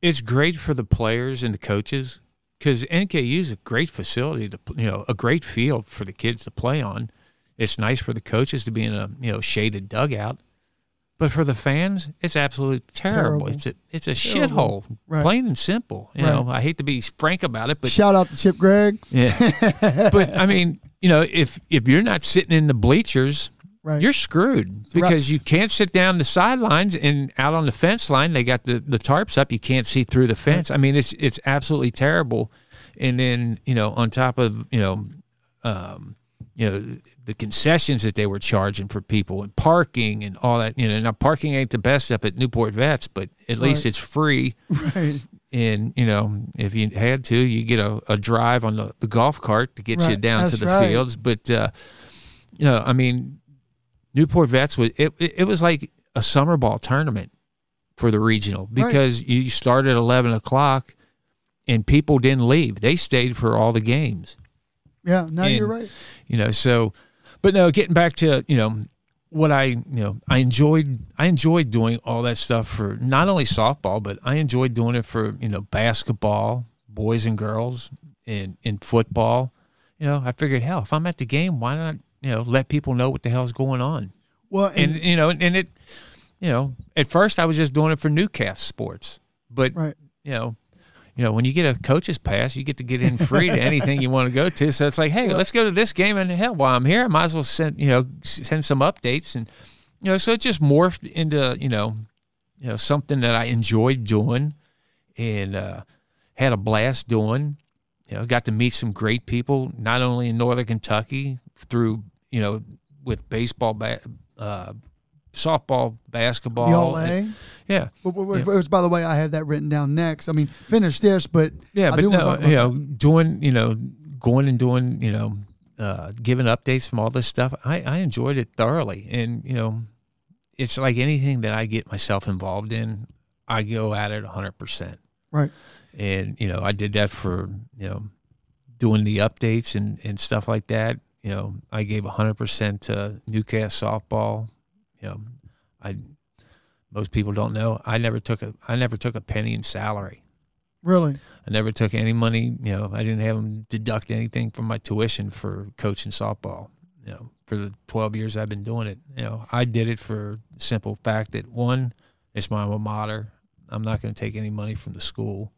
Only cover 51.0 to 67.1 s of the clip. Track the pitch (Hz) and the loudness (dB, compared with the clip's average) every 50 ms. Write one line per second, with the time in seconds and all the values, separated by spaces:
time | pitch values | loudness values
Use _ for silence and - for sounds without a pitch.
51 | 127 127 117 107 107 123 117 107 _ - 120 113 107 110 - - - - - - | 0 -2 -4 -4 -2 -2 -2 -2 _ -2 0 0 0 -2 -4 -8 -20 -20 -20 -20
52 | - - - - - - - - _ _ - - 147 147 127 113 - - 123 127 | -20 -20 -20 -20 -20 -20 -20 -20 _ _ -8 0 2 4 4 4 2 2 2 2
53 | 127 127 123 123 - 131 139 - _ _ _ _ _ _ _ _ _ _ _ _ | 2 2 0 -2 -4 -8 -14 -18 _ _ _ _ _ _ _ _ _ _ _ _
54 | _ _ _ 127 156 160 - 175 165 123 120 131 135 151 - - 120 117 - - | _ _ _ 2 2 4 6 2 4 4 4 2 2 2 0 0 0 0 2 0
55 | 147 156 - _ 165 170 - - 180 196 214 170 165 170 170 143 135 - _ _ | 0 0 0 _ -4 -4 0 0 0 0 2 2 2 2 2 0 -2 -10 _ _
56 | _ _ _ 123 107 - - 143 139 156 175 151 123 113 104 113 - - 127 139 | _ _ _ -2 0 2 4 4 4 4 4 2 2 0 -2 -2 -4 -2 0 0
57 | 160 151 - 107 87 - _ _ _ _ _ _ _ _ _ _ _ _ _ - | 0 0 -2 -4 -6 -8 _ _ _ _ _ _ _ _ _ _ _ _ _ 0
58 | - 120 107 104 107 113 110 110 98 104 98 - 95 101 110 123 135 - - 139 | 0 2 2 4 4 4 2 2 0 -2 -4 -6 -8 -6 0 0 0 4 4 4
59 | 139 131 120 117 113 - 120 123 131 127 117 - - 127 123 131 135 135 127 117 | 4 4 2 -2 -2 0 2 2 2 0 -2 0 2 4 4 4 4 4 4 4
60 | 117 117 123 127 123 120 117 110 - - - 135 143 143 135 135 - _ - _ | 4 4 4 4 4 2 0 0 -2 0 2 2 4 4 2 0 -2 _ -18 _
61 | _ _ _ _ _ _ _ _ _ _ _ _ _ - 123 113 107 - 139 143 | _ _ _ _ _ _ _ _ _ _ _ _ _ 0 0 0 4 4 4 4
62 | 151 - 151 135 120 131 135 131 120 117 131 160 165 117 107 98 104 117 156 180 | 6 6 2 4 4 4 4 4 4 4 4 4 4 0 -2 0 0 0 2 2
63 | - - - 127 120 127 120 - 120 117 113 110 110 113 117 113 107 110 120 143 | 0 0 2 2 2 0 -2 -2 0 0 2 2 2 2 2 2 2 2 0 2
64 | 156 127 104 87 92 - - _ - _ _ _ _ _ _ _ _ _ _ _ | 0 -2 -4 -6 -10 -14 -18 _ -20 _ _ _ _ _ _ _ _ _ _ _
65 | _ 175 175 185 170 160 156 165 185 196 - - 214 214 226 233 233 196 - - | _ 0 2 2 0 -2 -4 -2 0 2 2 2 0 0 -2 -6 -8 -12 -16 -18
66 | - - - - _ _ - 117 104 117 113 - - 131 123 120 117 107 - - | -20 -20 -20 -20 _ _ 0 0 0 2 0 2 2 4 4 4 2 0 -2 -8
67 | _ _ | _ _